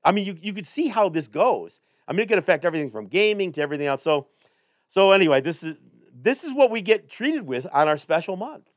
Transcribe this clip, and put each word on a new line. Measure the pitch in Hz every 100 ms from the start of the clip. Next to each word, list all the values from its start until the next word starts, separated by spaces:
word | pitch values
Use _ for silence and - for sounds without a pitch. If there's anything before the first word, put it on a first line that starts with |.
I | 160
mean, | 202
you, | 196 170
you | 196
could | 202 165
see | - 311
how | 220 202
this | 160 139
goes. | 156 240 127 85 _ _ _ -
I |
mean, | 165
it | 220
could | 208
affect | 180 156
everything | 170 160 143
from | 110 101
gaming | 190 214 208 185
to | 147
everything | 147 147 143
else. | 135
So, | 160 147 135 _ - _ _ _ _
so | 190 196
anyway, | 196 165 135
this | 139 156
is, | 160 151 _ _ _
this | 123 151 262
is | 320
what | 269 254
we | 226
get | 190 214 _
treated | - 254 320
with | 160 135 135
on | 139 151
our | 151
special | - 160 165
month. | 185 247 302 _